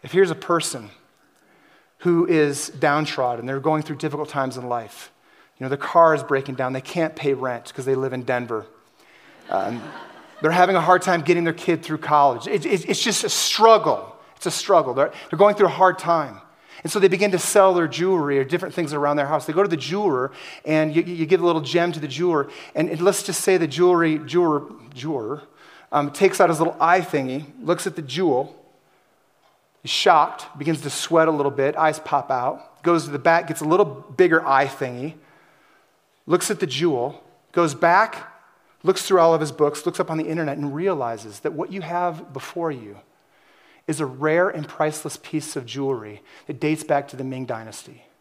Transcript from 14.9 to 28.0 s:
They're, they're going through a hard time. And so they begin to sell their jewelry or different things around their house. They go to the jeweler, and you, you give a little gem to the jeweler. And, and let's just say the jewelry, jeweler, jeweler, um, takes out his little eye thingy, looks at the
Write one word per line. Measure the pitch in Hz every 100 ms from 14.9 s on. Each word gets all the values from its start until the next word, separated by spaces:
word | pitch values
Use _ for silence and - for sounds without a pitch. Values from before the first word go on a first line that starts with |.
They're, | 123 139 - -
they're | 160
going | 202
through | 208 190
a |
hard | 160 185 175
time. | 165 170 139 101 - _ _ -
And | 165
so | 208
they | 185
begin | 180 208
to | 180
sell | - 208 190
their | 180 165
jewelry | 139 185 185 143 139
or |
different | 135 170 185
things | - 156
around | 147 143 147
their | 143
house. | 156 151
They |
go | 160
to | 202
the | 165
jeweler, | 131 190 208 131 135 - - - -
and | 156 156
you, | 156
you | 170 175
give | 156 180
a | 175
little | 160
gem | 139 165 175
to | 160
the | 147
jeweler. | 131 175 160 - - -
And, | - 165
and | 160
let's | 180 185
just | - 175
say | - 185
the | 165
jewelry, | 135 180 175 165 156
jeweler, | 131 165 175 147 143 - -
jeweler, | 131 139 143 110 147 - _ - - _
um, | 147 143
takes | - 190 -
out | 175
his | 160
little | 165 -
eye | 160 180
thingy, | - 151 131 131 151 -
looks | 151 170 190
at |
the | 165